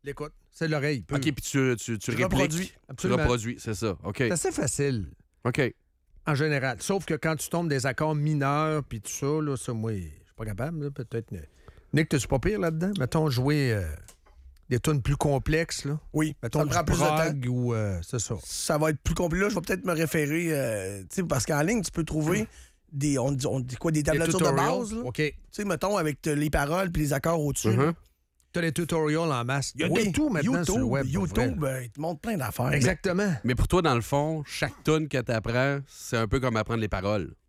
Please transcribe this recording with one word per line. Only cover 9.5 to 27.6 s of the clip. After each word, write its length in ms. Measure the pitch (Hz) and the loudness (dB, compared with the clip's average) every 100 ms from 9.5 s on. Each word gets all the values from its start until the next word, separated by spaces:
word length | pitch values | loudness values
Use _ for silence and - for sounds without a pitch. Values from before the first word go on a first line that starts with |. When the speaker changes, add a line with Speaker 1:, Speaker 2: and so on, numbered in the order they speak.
| 131 | -4
Speaker 1:
ça, 160 | - | -4
moi, 200 | 117 110 | -4 -2
je 60 | 104 | -4
suis 340 | 82 73 - - | -6 -14 -20 -12
pas 80 | 110 | -8
capable, 380 | 101 135 170 | -6 -4 -4
là, 60 | 143 | -6
peut-être. 400 | 139 117 117 113 | -8 -6 -6 -6
Ne-, 140 | 92 73 _ - - _ | -12 -14 _ -20 -20 _
Nick, 160 | 147 160 | 2 2
t'es-tu 180 | 143 - | 2 2
pas 100 | 135 | 2
pire 200 | 175 208 | 2 2
là-dedans ? 340 | 170 160 185 202 | 0 0 -2 0
Mettons, 300 | 127 160 156 | 0 2 2
jouer, 440 | 123 127 151 135 | 2 2 4 2
euh, 100 | 107 87 73 - - - - - - - | 2 -2 -6 -14 -20 -20 -20 -20 -20 -2
des 100 | 123 | 0
tunes 220 | - 147 | 2 2
plus 140 | 104 - | 2 2
complexes, 680 | 151 139 120 156 165 - | 2 2 2 0 0 -4
là. 140 | 139 151 - | -4 -6 -4
Speaker 3:
Oui, 220 | 151 156 143 | 0 0 -2
Speaker 1:
Mettons 180 | 117 151 | -2 0
Speaker 3:
ça 40 | |
me 60 | 147 | 2
Speaker 1:
du 40 | |
Speaker 3:
prend 100 | 170 | 2
plus 100 | 151 | 2
de 40 | - | 4
temps. 140 | 151 151 | 4 4
Speaker 1:
prog 300 | 160 147 123 | 2 0 -2
ou, 240 | 127 120 | 0 0
euh, 240 | 113 104 90 | 0 0 -2
c'est 160 | 82 123 | -4 -6
ça. 160 | - 107 | -4 -6
Speaker 3:
Ça 360 | - - - 156 | -8 -8 0 2
va 120 | 156 | 2
être 100 | 151 | 0
plus 140 | - | -2
compliqué. 280 | 165 180 170 | 0 0 2
Là, 60 | 202 | 0
je 40 | |
vais 60 | 190 | 0
peut-être 240 | - 185 | -2 -2
me 80 | 151 | 0
référer, 540 | 160 160 170 147 156 170 | 0 0 0 0 0 0
euh, 500 | 151 127 107 95 101 | 0 0 -2 -4 -8
tu 140 | 92 - | -6 -4
sais, 60 | |
parce 200 | 170 139 - | 0 0 0
qu'en 140 | 143 | 0
ligne, 200 | 156 233 | 2 0
tu 80 | 170 | -2
peux 140 | - | -4
trouver 440 | 156 151 151 190 226 - - _ _ | -2 0 2 0 -2 -8 -20 _ _
des, 280 | 143 147 139 | -2 0 2
on 140 | 127 | 0
dit, 140 | 139 139 | 0 -2
on 140 | 135 | -2
dit 160 | 123 123 | -4 -4
quoi, 140 | 170 | 0
des 120 | 156 | 0
Speaker 1:
Des 80 | 147 | 2
Speaker 3:
tablatures 260 | 151 165 185 | 2 2 4
de 60 | |
Speaker 1:
tutorials. 340 | 160 139 226 262 | 4 4 2 0
Speaker 3:
base, 160 | 226 | -4
là. 60 | 220 | -6
Speaker 1:
OK. 140 | 240 120 | -6 -2
Speaker 3:
Tu 180 | 151 - - | -2 -4 -14
sais, 140 | - | -6
mettons, 320 | 202 165 190 202 | -2 0 0 2
avec 240 | 156 139 | 0 -2
t-, 140 | 165 147 | -2 0
les 120 | 151 | 0
paroles 420 | 143 143 170 190 | 0 0 0 0
puis 100 | 170 | 0
les 100 | 151 | 0
accords 320 | 139 165 165 | 0 0 0
au-dessus, 240 | 147 - | 0 0